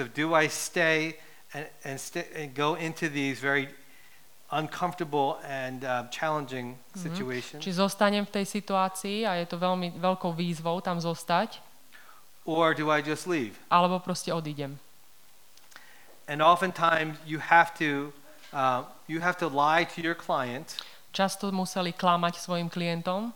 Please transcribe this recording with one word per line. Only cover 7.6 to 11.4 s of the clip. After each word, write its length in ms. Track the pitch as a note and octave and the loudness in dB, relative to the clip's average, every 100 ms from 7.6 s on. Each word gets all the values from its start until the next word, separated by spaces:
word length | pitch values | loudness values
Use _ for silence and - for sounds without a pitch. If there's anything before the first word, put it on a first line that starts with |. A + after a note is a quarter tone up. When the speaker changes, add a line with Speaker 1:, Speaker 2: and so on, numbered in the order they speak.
Speaker 2:
Či 80 | F3 | -4
zostanem 560 | F3+ G3 - G3+ G3+ G3+ | 0 0 4 2 2 0
v 40 | G#3 | -2
tej 100 | G3 | -2
situácii 720 | G#3 - G3 F#3+ F#3 G3 G#3 | -4 -2 0 0 -2 -6 -2
a 160 | A3 F3 | -2 -2
je 80 | E3+ | -2
to 80 | F3 | -2
veľmi 400 | F3+ F#3 F3 E3+ | 0 0 -2 -2
veľkou 400 | F3+ F#3 F3+ E3 | 0 0 -2 -2
výzvou 480 | F3 D#3+ E3 F3 | -2 -2 -2 -2
tam 160 | F#3+ F3 | -2 -2
zostať, 640 | E3 E3 - E3+ | -2 -4 0 0